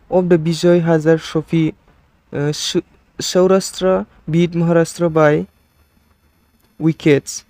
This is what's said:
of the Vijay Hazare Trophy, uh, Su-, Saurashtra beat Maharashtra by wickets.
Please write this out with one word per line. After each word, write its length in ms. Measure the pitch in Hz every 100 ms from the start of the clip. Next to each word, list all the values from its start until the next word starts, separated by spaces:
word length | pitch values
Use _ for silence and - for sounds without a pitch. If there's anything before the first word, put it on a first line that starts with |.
| _
of 200 | 180 180
the 80 | 175
Vijay 440 | 156 160 175 175
Hazare 380 | 165 165 156 160
Trophy, 540 | - 160 151 165 156 - _ _ _ _ _
uh, 200 | - 147
Su-, 300 | 147 - 175 - _ _ -
Saurashtra 880 | - 185 185 190 - - 185 190 214 _ -
beat 220 | 160 175
Maharashtra 600 | 170 170 170 165 - 170
by 340 | 156 151 156 190 _ _ _ _ _ _ _ _ _ _ _ _ _
wickets. 680 | 160 156 160 139 - - -